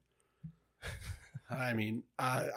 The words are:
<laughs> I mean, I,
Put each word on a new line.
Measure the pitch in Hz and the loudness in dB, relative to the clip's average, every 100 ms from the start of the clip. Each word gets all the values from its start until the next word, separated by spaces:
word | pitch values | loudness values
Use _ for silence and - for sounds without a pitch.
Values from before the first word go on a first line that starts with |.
| _ _ _ _ 160 - _ _ | _ _ _ _ -14 -14 _ _
<laughs> | - - - - - - - | -10 -8 -8 -10 -12 -16 -6
I | 123 127 | -2 2
mean, | 113 107 113 - - | 2 2 0 -4 0
I, | 131 127 139 | 2 4 2